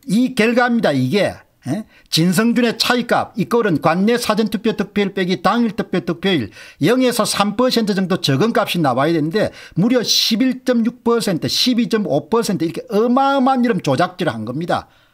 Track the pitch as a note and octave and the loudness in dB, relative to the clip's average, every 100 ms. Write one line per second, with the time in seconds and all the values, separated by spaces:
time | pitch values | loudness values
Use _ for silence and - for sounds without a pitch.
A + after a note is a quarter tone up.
0 | - G#3 B3+ - G#3+ A#3 B3 A#3 E3+ C#3 | -4 0 0 2 0 2 0 2 0 0
1 | B2+ G3+ D#3+ F2+ - _ - E3+ G#3+ _ | 0 0 0 -4 -16 _ -8 -8 -8 _
2 | _ - E3+ F3+ A3+ A#3 A#3+ - - B3 | _ 0 2 2 2 2 0 0 0 0
3 | G#3+ D#3+ G#2+ - F3 A#3 G#3 D3 D#3 E3 | 2 0 0 -4 -2 0 0 0 2 2
4 | G3+ A#3+ A#3+ G#3 A3 G#3 A3 G#3 G3 - | 2 0 0 0 0 -2 -2 -2 -4 -2
5 | G3+ G3 F3+ F#3 F#3 A3+ A#3 - F#3 F#3 | -2 -2 -2 0 0 0 0 -2 -4 -4
6 | - E3+ F#3+ F3 G#2 - - - D3 B3+ | -4 -4 -2 -2 -2 -10 -20 -2 0 2
7 | B3+ A3+ G#3 - G#3 G#3 B3+ A#3+ G#3+ G3 | 2 2 -2 0 -2 0 0 0 0 -2
8 | F#3 F3+ - C3+ G#3+ A#3 G3+ F3+ D3 B2 | -2 -2 0 2 2 0 -2 0 0 2
9 | D3 E3+ D3+ F#3 F#3 - - - G#3 C#4+ | 0 0 0 -2 -2 -6 -8 -2 2 2
10 | - - - G#3+ C4 B3+ - A#3+ A3+ - | 2 0 0 0 0 0 0 0 0 -2
11 | - A#3 G#3+ E3+ - - - A#3+ A3 A3 | 0 0 0 -2 -2 -2 0 0 0 0
12 | G#3+ C#3+ D3+ A3+ A3+ F3 E3 D#3+ - G3+ | 0 -2 0 -2 0 -2 -2 -6 -4 0
13 | A#3+ B3 C#4 C#4 B3+ C4+ A#3+ F#3+ D3 C3+ | 2 2 2 2 2 2 2 0 0 0
14 | F3 - E3+ A#2 A2 B2 E3+ C3 - _ | 0 -2 -4 -4 -8 -8 -4 -4 -4 _
15 | _ | _